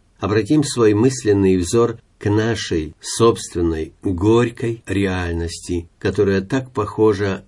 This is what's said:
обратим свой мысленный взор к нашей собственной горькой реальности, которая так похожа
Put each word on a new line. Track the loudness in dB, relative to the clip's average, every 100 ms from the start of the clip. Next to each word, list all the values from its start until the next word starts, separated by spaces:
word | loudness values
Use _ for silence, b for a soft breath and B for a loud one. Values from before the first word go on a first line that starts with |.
| _ -8
обратим | -2 -2 2 0
свой | 0 2 4
мысленный | 4 2 0 0 2 4 2
взор | 2 0 0 -2 _ _
к | -2
нашей | 0 0 -4 -4 -4 -6 -12
собственной | -10 2 2 2 -4 -4 -2 -2 -8 _
горькой | -6 0 2 4 2 -2 -8 -8 -6
реальности, | -2 -2 -2 -4 -4 -6 -8 -6 -8 -8 _
которая | -4 0 2 2
так | 0 -4 -4
похожа | -6 -6 2 2 2 -2 -6